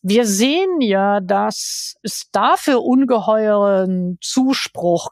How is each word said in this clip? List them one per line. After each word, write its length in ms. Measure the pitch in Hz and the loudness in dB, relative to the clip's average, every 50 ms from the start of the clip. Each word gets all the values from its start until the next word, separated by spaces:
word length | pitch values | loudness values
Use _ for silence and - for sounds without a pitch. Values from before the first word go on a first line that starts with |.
wir 240 | - 185 202 233 247 | 0 2 2 2 2
sehen 540 | 214 196 190 226 262 294 349 392 381 359 320 | 2 0 0 0 0 2 0 0 0 0 0
ja, 400 | 262 214 190 196 196 202 202 208 | 0 0 2 2 2 2 0 0
dass 760 | 190 180 202 196 208 214 214 - - - - - - - - _ | 0 0 0 0 0 -2 -4 -6 -10 -8 -8 -10 -10 -12 -14 _
es 280 | _ 214 - - - _ | _ -10 -10 -10 -14 _
dafür 500 | - 196 214 262 349 - - - 269 240 | -2 0 2 2 0 0 0 0 0 0
ungeheuren 1400 | - - 247 262 269 247 254 226 190 226 214 220 214 214 208 202 202 202 196 190 190 185 185 185 180 180 180 - | 2 2 2 2 4 2 0 0 2 2 0 2 2 2 2 2 2 2 2 2 0 0 -2 -2 -2 -4 -6 -8
Zuspruch 880 | - - - 262 262 262 269 - - - _ - 170 175 170 170 - - | -10 -2 0 0 2 2 0 -2 -4 -8 _ -4 0 0 0 0 -2 -8